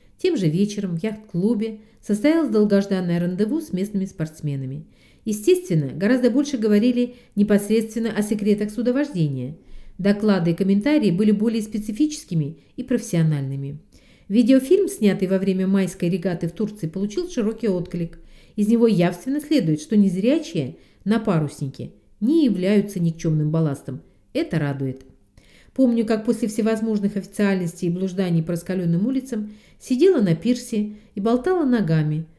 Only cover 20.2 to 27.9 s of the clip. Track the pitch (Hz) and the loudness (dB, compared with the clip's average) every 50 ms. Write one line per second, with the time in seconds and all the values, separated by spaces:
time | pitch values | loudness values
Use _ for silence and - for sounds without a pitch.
20.2 | 190 240 294 330 311 - - 165 135 127 160 - - _ _ _ - 190 220 226 | 2 2 2 2 0 -2 -4 -4 -4 -4 -8 -14 -20 _ _ _ -2 0 0 0
21.2 | 220 220 180 160 151 143 - - 143 135 - - 123 113 - - _ _ - _ | 2 0 0 0 0 -2 -4 -6 -8 -8 -8 -10 -14 -14 -14 -20 _ _ -8 _
22.2 | 208 247 320 330 302 247 180 180 180 190 214 208 202 208 - 185 170 170 165 - | 0 2 4 4 4 2 2 0 2 2 4 4 2 2 -2 -2 -2 -2 -2 -2
23.2 | - 165 156 151 151 151 151 160 165 147 139 - - - 131 160 - _ _ _ | -2 0 0 0 0 0 2 2 0 0 -2 -4 -8 -10 -12 -12 -14 _ _ _
24.2 | _ _ - 285 339 - - 156 147 143 139 135 135 131 131 - - - - _ | _ _ -6 -4 -4 -2 -2 -2 -2 -2 -2 -4 -6 -6 -6 -10 -14 -20 -20 _
25.2 | _ _ _ - - _ - - - _ _ - 262 240 233 226 226 220 226 214 | _ _ _ -20 -20 _ -20 -20 -20 _ _ 2 2 2 2 2 0 0 -2 0
26.2 | 214 247 233 - 247 208 - - 208 220 220 214 220 226 214 202 196 196 - 196 | 0 -2 -2 0 -2 -2 -2 0 0 0 0 0 0 -2 -2 0 -2 -2 -2 -4
27.2 | 190 - - - 208 196 196 190 180 170 - - 185 175 | -8 -6 -4 0 0 0 2 0 -2 -4 -4 -4 -4 -2